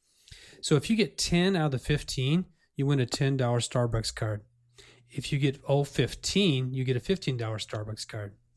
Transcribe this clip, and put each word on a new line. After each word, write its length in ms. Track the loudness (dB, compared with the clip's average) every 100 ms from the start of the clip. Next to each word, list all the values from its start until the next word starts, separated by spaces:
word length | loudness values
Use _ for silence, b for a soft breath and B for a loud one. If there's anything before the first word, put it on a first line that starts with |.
| b b b b b b
So 160 | 2 2
if 140 | 4
you 60 | 2
get 200 | 2 -2
ten 380 | 0 2 4 2
out 100 | 0
of 60 |
the 60 | 0
fifteen, 680 | 0 -2 -2 -2 0 2 0 _ _ -2
you 100 | 0
win 140 | 2
a 60 | 0
ten 300 | 0 0 2
dollar 240 | 2 0
Starbucks 540 | 0 0 0 0 -4
card. 280 | -4 -4 -4 -8 _ _ b b b _
If 220 | -10 -4
you 60 | 0
get 240 | 0 0
all 200 | 0 0
fifteen, 880 | 2 0 0 -2 -2 2 4 2 -2
you 80 | -2
get 120 | -2 -2
a 40 |
fifteen 360 | -2 -2 -2 -4
dollar 220 | -4 -6
Starbucks 500 | -6 -8 -8 -10 -10
card. 260 | -10 -10 -14 _